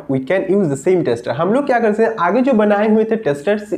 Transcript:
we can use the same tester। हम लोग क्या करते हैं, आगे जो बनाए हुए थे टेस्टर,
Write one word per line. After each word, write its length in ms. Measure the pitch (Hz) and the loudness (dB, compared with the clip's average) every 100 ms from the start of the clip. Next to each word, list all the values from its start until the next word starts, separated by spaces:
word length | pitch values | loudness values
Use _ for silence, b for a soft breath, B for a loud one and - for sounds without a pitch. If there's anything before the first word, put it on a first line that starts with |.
| - | -4
we 80 | 135 131 | -4 -2
can 220 | 185 185 | -2 0
use 180 | 196 180 | 0 0
the 200 | 139 - | -2 0
same 200 | 185 151 | 2 2
tester। 200 | 117 - | -2 -4
हम 240 | 120 175 | -2 0
लोग 140 | 240 285 | 0 0
क्या 140 | 240 | 0
करते 220 | 220 214 | 0 0
हैं, 140 | 220 220 | 0 0
आगे 220 | 175 214 | 0 2
जो 100 | 262 | 2
बनाए 360 | 220 208 202 220 | 2 2 2 2
हुए 160 | 214 | 2
थे 120 | 220 220 | 2 -2
टेस्टर, 440 | 156 143 - 208 208 | -2 -2 -2 -2 -4